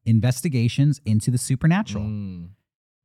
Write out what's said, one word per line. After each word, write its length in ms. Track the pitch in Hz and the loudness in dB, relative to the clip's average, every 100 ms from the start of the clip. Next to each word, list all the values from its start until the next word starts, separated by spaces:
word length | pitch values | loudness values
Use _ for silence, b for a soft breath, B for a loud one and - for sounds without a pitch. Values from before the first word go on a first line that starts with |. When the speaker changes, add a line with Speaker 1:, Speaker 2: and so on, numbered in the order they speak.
| - | 2
Speaker 1:
investigations 960 | 113 117 127 180 127 117 - 143 139 - | 2 2 0 -2 0 0 2 2 2 0
into 240 | 107 - | 0 2
the 80 | 123 | -2
supernatural. 680 | - 135 165 180 214 104 107 | -2 0 2 2 0 -6 -6
Speaker 2:
Mm. 440 | 104 98 90 85 98 _ _ _ _ | -6 -8 -10 -14 -18 _ _ _ _